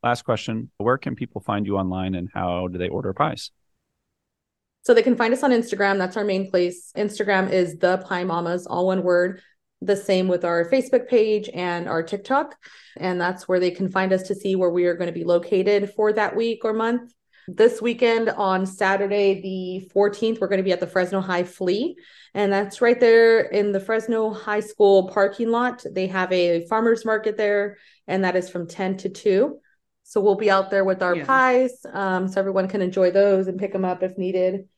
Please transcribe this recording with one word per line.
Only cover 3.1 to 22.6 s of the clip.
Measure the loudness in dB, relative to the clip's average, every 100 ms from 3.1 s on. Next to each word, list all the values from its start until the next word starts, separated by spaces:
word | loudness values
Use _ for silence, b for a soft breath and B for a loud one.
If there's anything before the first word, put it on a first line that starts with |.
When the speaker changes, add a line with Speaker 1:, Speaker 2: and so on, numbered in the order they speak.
Speaker 1:
pies? | -2 -4 -4 -12 _ _ _ _ _ _ _ _ _ _ _ _ _
Speaker 2:
So | 2 4
they |
can | 4 2
find | 2
us | 2
on | 2
Instagram. | 2 0 0 0 0
That's | -2 -2
our |
main | -2 -2 0
place. | 0 0 -4 -14 -6
Instagram | -6 -2 0 2 2
is | 0 0 0
The | 0 0
Pie | -2 -6
Mamas, | -2 -4 -4 -6 -4
all | -2 0
one | 0
word. | 2 2 2 -4 B B _ _
The | -2 -2
same | 0 0 2
with | 0
our | 0 -2 0
Facebook | 0 2 0 2
page | 2 2 0 -4
and | -6 -4 -4 -4
our | -4
TikTok. | -4 -8 -2 -2 -2 -10 B B B B
And | -4 -2
that's | -4 -6 -2
where | 0
they | 0
can | -2 -4
find | -2 0
us | 0
to | -2 -6
see | -2 0
where | 0
we | 2 0
are | 0
gonna | -4
be | -6
located | 0 0 2 0 2 2 0 -2
for | 0
that | 0 0 0
week | -2 -2 -4
or |
month. | -2 -2 -2 -6 _ _ B B
This | 2 2 4
weekend | -4 0 2 2 0
on | 0 0 2 0
Saturday, | -2 0 0 0 2 2 0
the | -4 -8 -6 -8 -4
fourteenth, | 2 2 2 -2 -2
we're | -2
gonna | 0
be | 0
at | -2
the | 0
Fresno | 0 0 -2
High | -2 -2
Flea. | -4 -4 -2 0 -2 -6 B B B
And | -2 0
that's | 0